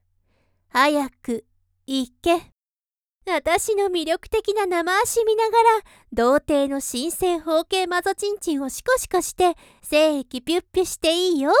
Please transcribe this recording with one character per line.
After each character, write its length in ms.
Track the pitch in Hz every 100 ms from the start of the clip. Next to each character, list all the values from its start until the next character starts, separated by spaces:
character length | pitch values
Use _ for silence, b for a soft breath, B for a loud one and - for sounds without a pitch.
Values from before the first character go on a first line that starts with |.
| _ _ _ _ _ _ _
早 420 | 247 285 294 269
く 360 | _ - 226 - _ _ _ -
行 240 | 269 247 _
け。 300 | 349 339 - _ _ _ _ _ _ _ -
私 500 | 330 311 370 - 403
の 100 | 392
魅 200 | 359 311
力 240 | 349 -
的 240 | 440 427
な 120 | 415 392
生 340 | 349 339 381
足 220 | 480 453
見 120 | 440 440
な 140 | 440
が 80 | 466
ら、 60 | 453 440 b b b
童 240 | 226 240 285
貞 320 | - 294 277
の 140 | 277
新 300 | - 240 311
鮮 280 | - 370 339
包 240 | 320 320
茎 240 | 339 381 359
マ 140 | 359
ゾ 120 | 381
チ 180 | 392 403
ン 60 | 415
チ 160 | - 285
ン 60 |
を 80 | 269
シ 140 | -
コ 140 | - 508
シ 100 | -
コ 140 | 370
し 140 | - -
て、 200 | 359 330 b b
精 360 | - 302 311 294
液 240 | - 254
ピ 160 | 269 339
ュ 40 |
ッ 40 | -
ピ 100 | -
ュ 40 | 359
し 120 | -
て 160 | 320
い 240 | 339 370 320
い 40 |
よ。 120 | 277 453